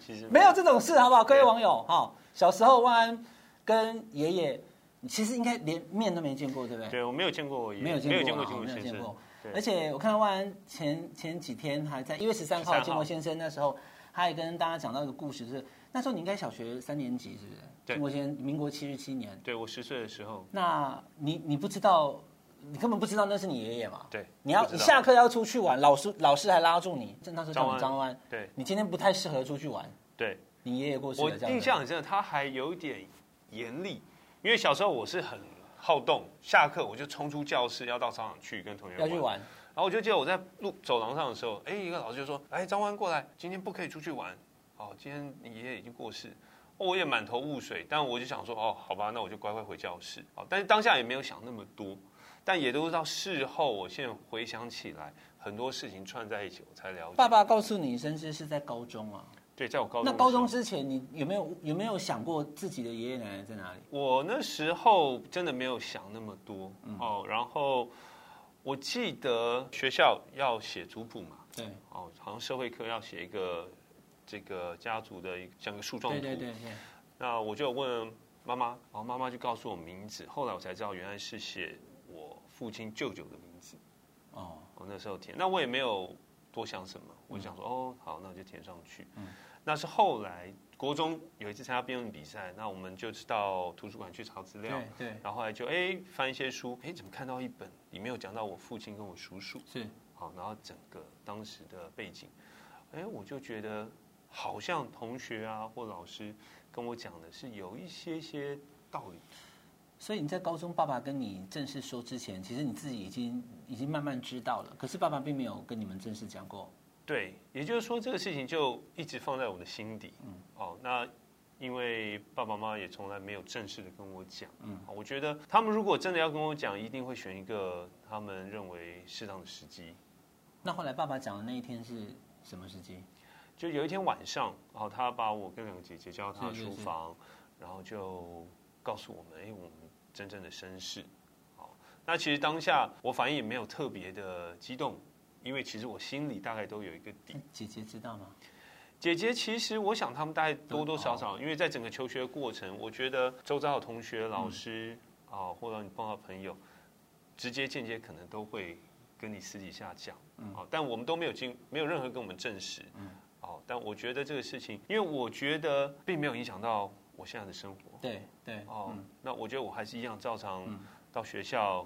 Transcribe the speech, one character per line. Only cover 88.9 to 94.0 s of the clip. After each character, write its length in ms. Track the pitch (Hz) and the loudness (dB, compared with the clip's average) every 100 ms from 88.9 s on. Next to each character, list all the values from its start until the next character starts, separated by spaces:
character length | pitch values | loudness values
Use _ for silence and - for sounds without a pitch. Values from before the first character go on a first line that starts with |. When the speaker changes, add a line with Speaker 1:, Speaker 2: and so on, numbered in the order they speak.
| - - - | -20 -18 -14
Speaker 2:
嗯。 100 | 95 92 - - | -14 -16 -20 -10
Speaker 1:
那 120 | - 151 | -4 -2
是 100 | 160 | -2
后 360 | - 202 120 | 4 4 4
来 280 | 98 87 90 98 - - | -4 -10 -14 -18 -20 -6
国 160 | 135 | -2
中 260 | 147 160 160 - - | 0 0 -2 -10 -12
有 140 | 104 | -12
一 20 | |
次 100 | 107 | -10
参 140 | 131 123 | -2 -2
加 60 | |
辩 160 | 123 127 | -2 -4
论 120 | 117 | -6
比 140 | 85 | -10
赛， 300 | 78 107 92 92 | -14 -12 -12 -8
那 140 | 110 | -10
我 40 | |
们 220 | 95 92 95 | -8 -10 -10
就 160 | 113 | -10
是 140 | 107 - | -10 -4
到 440 | 113 101 95 87 | 0 0 0 -4
图 180 | 87 107 | -8 -14
书 80 | |
馆 120 | 110 | -12